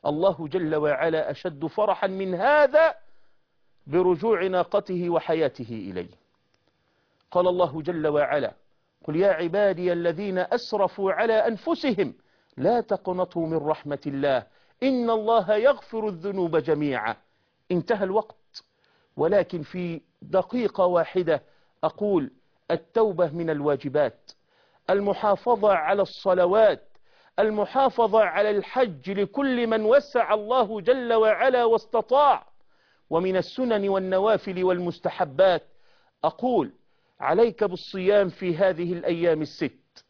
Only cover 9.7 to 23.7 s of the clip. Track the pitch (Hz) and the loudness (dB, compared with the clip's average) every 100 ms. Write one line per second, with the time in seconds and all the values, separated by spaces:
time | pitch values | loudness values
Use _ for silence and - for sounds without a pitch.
9.7 | 180 180 175 170 160 202 185 - 240 - | 0 -2 0 -2 -2 -4 -4 -2 -4 -4
10.7 | 208 185 - 190 165 226 220 226 220 - | -2 -2 0 -2 0 2 2 0 -2 -4
11.7 | 330 285 196 151 - _ _ _ - 147 | -2 -2 -2 -4 -6 _ _ _ -4 0
12.7 | 240 226 196 - 180 180 175 160 160 147 | 0 -2 -4 -4 -4 -4 -4 -4 -4 -2
13.7 | 151 147 143 147 139 143 131 107 _ _ | -4 -4 -8 -6 -2 0 0 -2 _ _
14.7 | _ 262 254 233 226 214 233 185 214 247 | _ -2 0 0 -2 2 0 2 2 2
15.7 | 269 - 226 220 170 185 196 170 156 143 | 2 -4 -6 -6 -6 -8 -4 0 0 0
16.7 | 151 147 123 107 110 _ _ _ _ _ | 0 0 -2 -4 -8 _ _ _ _ _
17.7 | 180 - 220 196 202 214 - _ - _ | -4 -2 -2 0 -2 -4 -14 _ -20 _
18.7 | _ _ _ _ - 156 202 175 175 147 | _ _ _ _ -2 2 2 0 -6 -8
19.7 | 185 175 165 _ _ - 190 185 247 220 | -8 -8 -8 _ _ -2 -2 0 -2 -2
20.7 | - 180 175 160 190 165 151 _ _ _ | 0 2 2 0 -2 0 -2 _ _ _
21.7 | _ 160 - 208 190 131 _ _ _ _ | _ -6 -2 0 0 -2 _ _ _ _
22.7 | - - 226 220 175 170 160 165 147 147 | -6 -2 0 0 2 -2 -2 -4 -2 -2